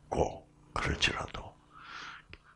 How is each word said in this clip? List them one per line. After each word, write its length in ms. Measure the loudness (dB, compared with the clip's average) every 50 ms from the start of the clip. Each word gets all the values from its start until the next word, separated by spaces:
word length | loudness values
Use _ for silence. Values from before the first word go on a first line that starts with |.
| -6 -2
있고, 380 | 4 4 4 4 2 -6 -12 -16 -20 -20 -20 -6 -4
그럴지라도, 840 | -2 2 2 2 4 4 4 4 2 -2 -4 -6 -8 -10 -10 -16 -18 -20 -20 -20 -18 -16 -12 -12 -10 -10 -10 -12 -14 -14 -18 -20 -20 -20 -20 -20